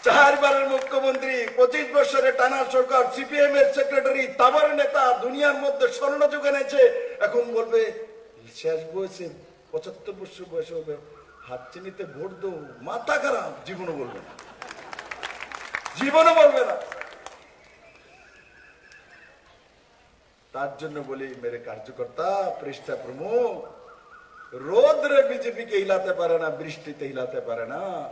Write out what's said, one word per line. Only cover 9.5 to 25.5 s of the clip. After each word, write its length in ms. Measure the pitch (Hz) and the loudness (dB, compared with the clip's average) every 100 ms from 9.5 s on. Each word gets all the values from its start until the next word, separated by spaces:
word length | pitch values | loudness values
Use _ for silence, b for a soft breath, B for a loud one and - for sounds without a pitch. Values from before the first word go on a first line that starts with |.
| - _ | -20 _
পঁচাত্তর 420 | 156 - - - | -10 -10 -14 -16
বছর 320 | 190 190 - 175 | -14 -16 -16 -10
বয়সে 240 | 165 160 | -8 -6
হবে, 220 | 165 156 147 - - - - - | -8 -10 -12 -14 -20 -20 -20 -14
হাত 240 | 127 - | -14 -14
চিহ্নিতে 320 | 175 190 190 | -16 -16 -14
ভোট 260 | 170 135 185 | -14 -10 -12
দেবো, 300 | 185 196 170 147 120 | -8 -10 -10 -14 -16
মাথা 380 | 135 220 - 294 | -10 -8 -2 -2
খারাপ। 480 | 285 240 185 - - | 0 -2 -4 -12 -14
জীবনও 260 | 185 175 | -10 -8
বলবে 260 | 147 120 - | -8 -8 -12
না, 140 | - - - - - - - - - - - - - - - - - - | -18 -20 -20 -18 -16 -16 -14 -16 -14 -12 -12 -12 -14 -14 -10 -10 -10 -4
জীবনও 300 | 269 302 320 | 2 6 8
বলবে 300 | 330 294 262 | 10 8 8
না। 120 | - - - - - - - - - _ _ _ - - - - - - _ - - _ - - - - - _ _ _ _ _ _ _ _ _ _ _ _ | 2 -2 -6 -12 -14 -16 -20 -20 -20 _ _ _ -20 -20 -20 -20 -20 -20 _ -20 -20 _ -20 -20 -20 -20 -20 _ _ _ _ _ _ _ _ _ _ _ _
তার 240 | 139 139 - | -8 -8 -8
জন্য 260 | 156 147 131 | -12 -10 -10
বলি, 280 | 135 135 123 | -10 -10 -8
মেরে 160 | 120 120 | -8 -8
কার্যকর্তা, 1000 | 117 107 - 127 120 - 180 196 175 - | -12 -14 -16 -12 -10 -4 -2 -2 -2 -6
পৃষ্ঠা 360 | 139 131 - 127 | -10 -12 -10 -10
প্রমুখ, 680 | 117 131 180 233 233 - - - - - - - - - - | -10 -10 -2 0 0 -4 -12 -18 -20 -20 -20 -20 -20 -20 -18
রোদ 500 | 127 139 202 285 - | -12 0 4 6 4
রে 180 | - 277 | 4 4
বিজেপি 420 | 262 247 240 | 4 0 -6